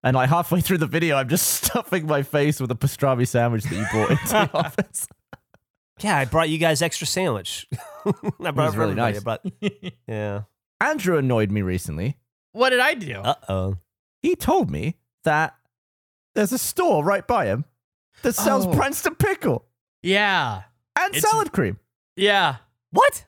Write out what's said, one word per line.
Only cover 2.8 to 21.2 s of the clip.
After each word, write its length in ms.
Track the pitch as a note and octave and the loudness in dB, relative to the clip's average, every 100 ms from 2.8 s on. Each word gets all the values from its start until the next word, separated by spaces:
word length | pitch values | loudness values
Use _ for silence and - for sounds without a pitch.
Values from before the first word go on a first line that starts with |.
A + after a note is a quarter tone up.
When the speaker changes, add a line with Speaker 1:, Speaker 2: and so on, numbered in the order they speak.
| C#3 - C#3 B2+ B2 | -2 0 0 2 2
Speaker 1:
sandwich 380 | B2 A#2+ A2+ | 2 2 0
that 120 | A#2 G#2 | -4 -4
you 100 | G#2+ | -2
brought 200 | A2 G#2+ | 0 0
into 140 | C#3+ - | 0 0
the 240 | A3 G3+ | 2 2
<laughs> 40 | - | 0
office. 500 | D#3 - - - - - _ - _ - _ _ _ _ | -2 -4 -6 -6 -12 -14 _ -20 _ -18 _ _ _ _
Speaker 2:
Yeah, 160 | G#3 D#3 | -2 0
I 80 | B2+ | 2
brought 240 | D#3 D#3+ | 2 2
you 80 | D#3 | 2
guys 240 | E3 D3 | 2 2
extra 260 | E3+ - C#3+ | 0 -2 -4
sandwich. 580 | - F#3 G#2+ F2 - - | -2 0 -2 -6 -12 -10
<laughs> 340 | - - - - | -10 -10 -8 -4
I 60 | |
brought 60 | - | -2
Speaker 1:
It 320 | - - F3 D3 | -4 -6 -4 0
was 180 | D3+ | 0
Speaker 2:
it 0 | |
for 60 | G2+ | 0
Speaker 1:
really 180 | A2+ G2 | 0 0
Speaker 2:
everybody, 540 | A#2 G2+ A2+ A2+ F#3 - | 0 -2 -4 -6 -8 -6
Speaker 1:
nice. 100 | G#3 G3+ | -6 -6
Speaker 2:
but, 120 | F#3 - | -16 -14
Speaker 3:
<laughs> 100 | - | -10
Speaker 2:
yeah. 340 | A2 G#2 G2+ G#2 _ _ _ | -6 -4 -6 -10 _ _ _
Speaker 1:
Andrew 360 | C#4 D#4 F#3 E3 | 0 0 0 2
annoyed 320 | C3 A#2 G#2+ | 2 2 2
me 120 | G#2 | 0
recently. 560 | F#2 F2+ - D2+ G#2 - _ _ _ | -2 -4 -4 -6 -6 -6 _ _ _
Speaker 3:
What 200 | G#3+ C4 | 0 2
did 100 | B3 | 4
I 140 | C4 D4+ | 2 0
do? 180 | D#3+ G2+ | -6 -4
Speaker 2:
Uh-oh. 580 | G2+ - - F#2+ F#2+ F#2+ _ _ _ _ | -2 -2 -2 -4 -2 -6 _ _ _ _
Speaker 1:
He 140 | D#4 F4+ | -2 0
told 340 | - F#4 - | 2 2 0
me 280 | C#3+ B2 - _ _ | -2 -6 -8 _ _
that 320 | - D3+ D#3 _ _ _ _ _ _ _ _ - | 0 0 -2 _ _ _ _ _ _ _ _ 0
there's 160 | G#3 | 0
a 60 | B3 | 0
store 480 | - - F4+ F3+ D3+ | -4 0 2 4 2
right 200 | G3 - | 0 0
by 200 | A#3+ A#2+ | 0 2
him 180 | G#2+ - _ _ _ _ _ | -2 -4 _ _ _ _ _
that 100 | - G#3+ | -2 0
sells 300 | G3+ G#3 F#3 | 2 2 2
Speaker 3:
Oh. 60 | |
Speaker 1:
Branston 420 | - C4+ - E4 E4 | 2 2 0 -4 0
pickle 500 | - F#4+ - B2+ _ _ _ _ | 0 0 0 -2 _ _ _ _
Speaker 3:
Yeah. 600 | F3 G3 G#3 F#3 C3 G2 F#2 _ _ - | 0 2 2 2 0 -4 -10 _ _ -2
Speaker 1:
and 160 | F#4 | -2
Speaker 3:
It's 140 | G4 | 0